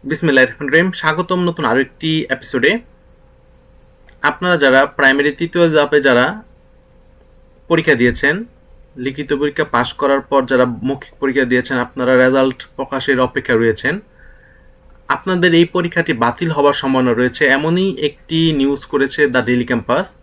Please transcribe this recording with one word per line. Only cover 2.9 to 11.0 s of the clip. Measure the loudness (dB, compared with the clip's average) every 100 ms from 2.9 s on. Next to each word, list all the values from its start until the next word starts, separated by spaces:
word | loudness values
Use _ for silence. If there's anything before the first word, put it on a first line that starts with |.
| _ _ _ _ _ _ _ _ -20 -20 _ -20 -4
আপনারা | -4 -2 -2 2
যারা | 4 4 2
প্রাইমারি | 2 2 2 0
তৃতীয় | -2 -4 2 2
ধাপে | 4 2 2
যারা | 4 2 2 -4 -18 -20 _ _ _ _ _ _ _ -20 _ _ -2
পরীক্ষা | 0 2
দিয়েছেন, | 2 2 0 -2 -2 -8 _ _ -20 -20 -10
লিখিত | -10 -8 -6
পরীক্ষা | -2 -2 -4
পাস | -4 -2 -2
করার | -2 0 0
পর | 0 -2 2
যারা | 0
মৌখিক | 0 -2 -6 -6